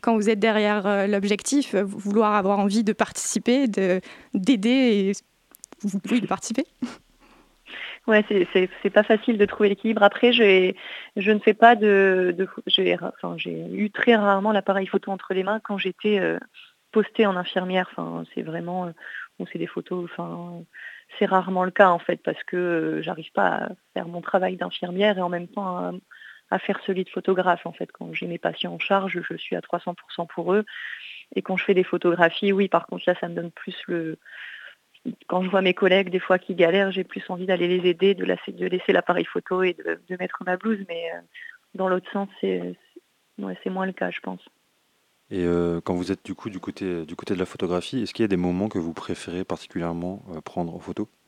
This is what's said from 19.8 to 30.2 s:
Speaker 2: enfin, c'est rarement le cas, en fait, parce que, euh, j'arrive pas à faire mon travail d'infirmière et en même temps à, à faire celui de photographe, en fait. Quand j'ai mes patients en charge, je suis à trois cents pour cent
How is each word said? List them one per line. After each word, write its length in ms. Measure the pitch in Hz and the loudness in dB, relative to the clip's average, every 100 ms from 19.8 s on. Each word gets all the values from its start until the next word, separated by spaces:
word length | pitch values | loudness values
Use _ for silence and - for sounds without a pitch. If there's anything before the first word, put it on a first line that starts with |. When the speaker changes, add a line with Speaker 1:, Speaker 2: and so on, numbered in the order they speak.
| - 180 175 | -6 -6 -8
Speaker 2:
enfin, 520 | - 170 175 175 170 170 - - - - - | -10 -10 -10 -12 -14 -16 -18 -18 -18 -14 -2
c'est 80 | 202 | 2
rarement 380 | 190 180 185 | 2 2 0
le 80 | 185 | 0
cas, 180 | - 190 | 6 6
en 100 | 175 | 6
fait, 220 | - 175 | -2 -4
parce 200 | - - | -4 -6
que, 140 | - 180 | -4 -2
euh, 440 | 180 165 160 156 | 0 0 0 -2
j'arrive 300 | 160 160 160 | -4 -8 -6
pas 160 | - 190 | 0 2
à 220 | - - 185 _ | 2 -4 -10 _
faire 140 | - 170 | -8 -8
mon 140 | 170 | -8
travail 340 | 165 190 185 185 | -2 0 0 -4
d'infirmière 600 | 180 - 180 180 208 185 | -8 -6 -6 0 0 2
et 40 | |
en 80 | 180 | -2
même 180 | 175 175 | -4 -6
temps 300 | - 190 180 | -8 -6 -6
à, 140 | 180 180 _ - - - - | -6 -8 _ -20 -20 -20 -6
à 100 | 196 | -6
faire 200 | - 196 - | -4 -6 -2
celui 180 | 185 | -4
de 60 | 185 | -4
photographe, 560 | - 185 185 185 175 170 | -4 -2 0 2 0 -2
en 80 | |
fait. 180 | - 180 | -10 -12
Quand 220 | - 175 | -10 -10
j'ai 140 | 160 175 | -8 -6
mes 100 | 170 | -4
patients 360 | - 165 175 | -4 -4 -8
en 60 | 170 | -6
charge, 420 | - 196 190 175 - | 0 0 0 -6 -8
je 80 | 165 | -10
suis 180 | - 175 | -8 -8
à 60 | |
trois 180 | - 175 | -4 -6
cents 140 | 180 | -6
pour 180 | 175 - | -12 -12
cent 140 | - | -10